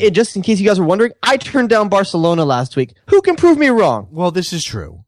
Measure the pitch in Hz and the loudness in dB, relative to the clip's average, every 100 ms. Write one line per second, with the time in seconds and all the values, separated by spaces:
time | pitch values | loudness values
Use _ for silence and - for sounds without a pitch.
0 | 214 180 233 196 185 202 202 190 160 160 | 0 2 0 -2 -2 0 2 2 0 0
1 | 233 - - 262 - 285 240 226 208 196 | -2 -2 -2 -2 -2 -2 2 2 2 0
2 | 196 175 165 170 147 123 131 - 127 _ | -2 -2 0 0 0 -2 -2 -4 -6 _
3 | - 392 381 339 349 294 285 233 170 113 | 0 2 2 2 4 4 2 2 2 0
4 | 98 156 180 170 175 170 - 110 76 90 | -6 -4 -4 -2 -6 -8 -8 -10 -12 -16